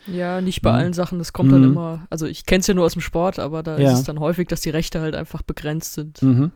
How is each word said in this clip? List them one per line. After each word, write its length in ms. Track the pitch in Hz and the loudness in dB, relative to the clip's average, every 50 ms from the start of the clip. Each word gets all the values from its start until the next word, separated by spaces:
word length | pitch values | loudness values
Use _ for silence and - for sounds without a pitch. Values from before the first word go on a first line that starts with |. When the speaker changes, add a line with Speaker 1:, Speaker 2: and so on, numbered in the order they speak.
| _ | _
Speaker 1:
Ja, 340 | - 175 175 175 175 180 185 | -10 -8 -6 -6 -4 -4 -4
nicht 220 | 185 185 185 - | -4 -4 -2 0
bei 80 | - 165 | 2 2
Speaker 2:
Mhm. 60 | - - | 2 2
Speaker 1:
allen 140 | 170 175 175 | 0 -2 -2
Sachen. 240 | 170 175 - 180 175 | -4 -4 -4 -4 -6
Das 160 | 165 - - | -8 -8 -2
kommt 180 | - 139 135 | 2 4 6
dann 80 | 135 135 | 8 8
Speaker 2:
Mhm. 60 | 131 131 | 8 6
Speaker 1:
immer, 340 | 139 147 165 165 165 160 170 - | 4 2 -2 -6 -8 -10 -10 -10
also 160 | - 160 160 | -8 -6 -6
ich 220 | - - - - | -6 -8 -8 0
kenn's 200 | - 185 185 185 | 2 2 2 4
ja 60 | - | 2
nur 140 | 196 180 170 | 2 2 2
aus 80 | 170 - | 2 0
dem 80 | 175 | -2
Sport, 360 | - - - 165 170 190 185 - | -6 -4 -2 0 0 0 -2 -4
aber 240 | - 143 156 160 | -6 -6 -6 -6
da 160 | 160 165 156 151 | -6 -4 0 4
Speaker 2:
Ja. 140 | 139 135 | 4 6
Speaker 1:
ist 60 | 127 123 | 4 4
es 60 | 135 | 2
dann 160 | 143 151 151 | -2 -4 -4
häufig, 280 | 151 156 175 175 180 - | -2 -2 0 -2 -2 -4
dass 140 | 165 - | -4 -4
die 80 | - 165 | -4 -2
Rechte 320 | 151 160 170 - - 165 | -2 -2 -2 -4 -4 -4
halt 120 | 160 156 151 | -4 -4 -4
einfach 280 | - 160 - - 156 | -6 -8 -8 -10 -8
begrenzt 500 | - - 156 - - 147 151 160 - - | -8 -8 -8 -6 -6 -6 -6 -6 -6 -8
sind. 300 | - - 151 156 151 - | -10 -10 -10 -10 -4 2
Speaker 2:
Mhm. 280 | 131 135 127 123 143 170 - | 2 4 4 4 2 0 -4